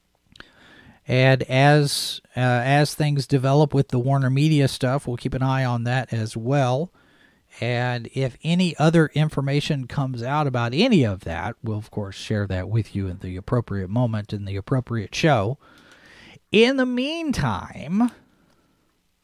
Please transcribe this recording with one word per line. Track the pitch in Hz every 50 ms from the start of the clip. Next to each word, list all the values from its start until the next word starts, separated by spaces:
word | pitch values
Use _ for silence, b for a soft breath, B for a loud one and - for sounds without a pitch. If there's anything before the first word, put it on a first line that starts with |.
| _ _ _ _ _ _ _ B B B B B B B B B B B B B B
And | - 127 127 131 131 131 127 127
as, | - 131 131 139 143 147 151 147 143 - - - - - - _ _ -
uh, | 123
as | 127 127 123 123 120 135 139 147 151 - -
things | - 151 147 147 143 127
develop | - 139 135 123 135 135 147 156 143 -
with | 139 135 -
the | - 123
Warner | 120 135 139 139 131 127
Media | 131 139 147 160 156 143 139 131
stuff, | - - - 123 131 143 -
we'll | - 120 120
keep | - - -
an | 127 131
eye | 135 131 131 131
on | 123 120 120 113
that | 120 123 131 120 - 120
as | 113 110 107 -
well. | 120 113 123 139 147 135 123 127 135 170 185 b b b b b b b b b b b b - -
And | 113 120 123 120 123 123 123 120 113 - -
if | 131 135 127 - - -
any | 151 170 180 185 175 - -
other | 147 160 160 170 156 139 -
information | 143 151 151 - 147 135 139 139 147 - - 156 139 127
comes | 120 - 147 135 131 131 120 117
out | 127 143 151 151
about | 139 127 123 117 117 123
any | 156 226 269 226 170 123
of | 107 95 92 -
that, | - 80 82 87 110 117 _ -
we'll, | 113 107
of | 104 110 -
course, | - 107 101 98 95
share | - - - 110 104 104
that | 98 95 92 92 98
with | 110 113 104 - -
you | 104 98
in | 92 90 98
the | - 92 92
appropriate | 92 - - 123 123 110 - 101 98 95 90
moment | 104 120 127 117 113 107 104 - -
in | 101 101
the | 98 98
appropriate | 98 - - 139 131 - - 117 113 98 - -
show. | - - 160 143 113 98 107 139 - b b b b b b b b b b b b b b b b b -
In | - 208 226 247 277 269
the | 254
meantime, | 254 247 240 254 285 320 339 330 302 240 - 143 123 101 90 - - - - - 143 180 208 240 240 b b b b b b b b b b b b b b b b b b b _ _ _